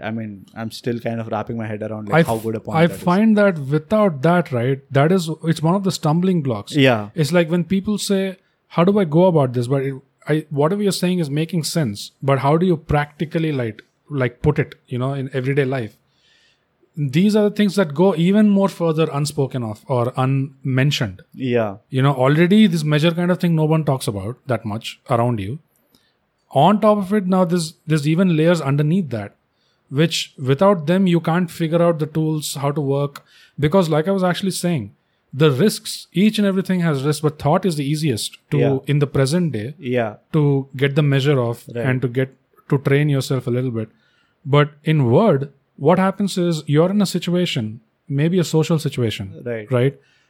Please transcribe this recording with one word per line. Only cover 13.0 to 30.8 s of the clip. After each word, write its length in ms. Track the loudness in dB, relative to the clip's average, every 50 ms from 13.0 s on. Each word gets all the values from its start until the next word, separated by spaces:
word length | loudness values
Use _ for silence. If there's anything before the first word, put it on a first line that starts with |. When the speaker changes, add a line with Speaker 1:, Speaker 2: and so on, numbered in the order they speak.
| -2 -4 -6 -8 -8 -4 -4 -2 -2 -2 -2
Speaker 2:
like, 280 | -2 -4 -6 -8 -10 -18 _ _ _ _ -10
like, 320 | -6 -4 -4 -4 -4 _
put 180 | 0 0 0 0
it, 160 | -2 -4 -6 _ _
you 100 | -10 -6 -4 -4
know, 80 | -4 -4
in 160 | -6 -6 -6 -6 -4
everyday 220 | -2 -2 0 0 0
life? 300 | -2 -2 -4 -6 -8 -12 _ _ _ _ _ _ _ _ _ _ _ _ _ _ _ _ _ _ _ -8
These 400 | -6 -6 -2 0 2 2 2 2
are 140 | 2 2 0
the 60 | 0
things 200 | 0 0 0 2
that 180 | 0 -2 0 0
go 200 | 2 2 2 2
even 340 | 2 2 2 4 4 4 4
more 200 | 4 2 2 0
further 380 | -2 -2 -2 0 0 0 0 0
unspoken 520 | -2 -4 -4 -4 -2 -4 -4 -4 -4 -6 -6
of 200 | -6 -8 -10 _
or 260 | -4 -2 0 0 -2 -2
unmentioned. 1080 | -2 0 0 0 0 -2 -4 -8 _ -6 -2 0 2 2 2 0 0 -4 -6 -6 -12 -20 _ -12
Speaker 1:
Yeah. 440 | -8 -4 0 0 0 0 -2 -4 -10 _ -6
Speaker 2:
You 140 | -2 0 2
know, 100 | 2 2
already 540 | 2 2 2 4 4 4 4 6 6 4
this 160 | 4 2 0 -2
measure 280 | 0 0 2 2 0
kind 200 | 0 0 0 0
of 80 | 0 0
thing 160 | 0 0 2
no 100 | 2 2
one 180 | 2 2 0 2
talks 240 | 0 -2 -2 -2
about 300 | -6 -6 -6 -6 -8 -10 -10 -6
that 180 | -4 -4 -4 -4
much 360 | -6 -8 -8 -8 -12 -16 _ _ -2
around 300 | 0 0 0 0 -2 -4
you. 180 | -6 -8 -8 -12 _ _ _ _ _ _ _ _ _ _ _ _ _ _ _ _ _ _
On 280 | 0 4 4 4 4 4
top 200 | 4 2 2 2
of 120 | 0 -2
it, 140 | -2 -2 0
now 200 | 0 0 2 2
there's, 280 | 2 0 -2 -2 -4 -10 _ -4
there's 200 | -2 -2 0 0
even 300 | 0 0 2 2 2 2
layers 240 | 4 4 2 2 2
underneath 480 | 0 -2 0 0 0 0 0 0 -2 -4
that, 260 | -6 -8 -8 -10 _ _ _ _ _ _ _ _ _ _ _ -6
which 460 | -2 0 0 0 0 -4 -8 -8 _
without 480 | -6 -2 0 2 4 4 2 2 2